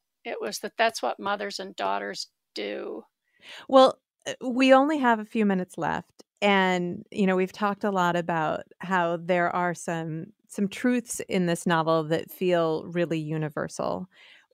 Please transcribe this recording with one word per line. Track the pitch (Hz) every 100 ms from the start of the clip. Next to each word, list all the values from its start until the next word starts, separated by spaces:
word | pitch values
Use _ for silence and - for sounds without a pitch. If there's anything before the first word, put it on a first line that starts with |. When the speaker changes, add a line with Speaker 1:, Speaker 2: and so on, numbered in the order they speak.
| _ _
Speaker 1:
It | - 453
was | 233 190
that | 208 -
that's | 226 -
what | 247 -
mothers | 202 202 202 196
and | 196 196
daughters | 196 196 202 190 - _ _
do. | - 202 208 - - - _ _ _ - - -
Speaker 2:
Well, | 262 262 - _ _ -
uh, | -
we | 254 247 262
only | 262 285 311
have | 254 220
a | 214
few | 226 208
minutes | 190 185 -
left. | 151 80 - - - -
And, | 202 196 185 180 175 170 -
you | - 190
know, | 185
we've | 185
talked | - 208 202
a | 214
lot | 196 175 175
about | 175 165 156 - - -
how | 175 190 170 170
there | 170 180 175 180
are | 175
some, | 170 - 165 165 160 - - _
some | - 196
truths | - 247 247 233 - -
in | 190 175
this | 170 -
novel | 165 160 160 151
that | 160 -
feel | - 180 175 165 156 -
really | 170 165 165
universal. | 151 156 151 151 156 - - 185 185 _ - - _